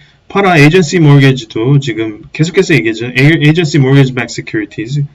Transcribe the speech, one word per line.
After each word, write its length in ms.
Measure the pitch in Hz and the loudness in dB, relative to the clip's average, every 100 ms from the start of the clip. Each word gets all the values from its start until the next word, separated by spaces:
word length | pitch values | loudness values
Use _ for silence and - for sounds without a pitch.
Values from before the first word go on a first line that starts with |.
| _ _ - | _ _ -8
파라 280 | 196 196 170 | -2 0 4
에이전시 440 | 143 185 185 180 | 4 2 0 2
모기지도 800 | 151 143 135 127 - 113 120 143 | 4 4 4 0 -6 -4 0 0
지금 420 | 135 107 110 107 - | -2 -6 -8 -10 -14
계속해서 420 | - 165 196 180 | -6 -2 0 0
얘기하죠. 320 | 139 110 110 123 127 | 0 -2 -6 -6 0
에이-, 280 | 143 160 151 | 2 2 2
에이전시 340 | 160 160 156 | 0 0 0
모기지 340 | 131 139 127 | 2 2 2
백 160 | 127 113 | -2 -8
시큐리티즈. 760 | - - 110 101 - 110 143 143 | -10 -8 -8 -8 -10 -8 -6 -6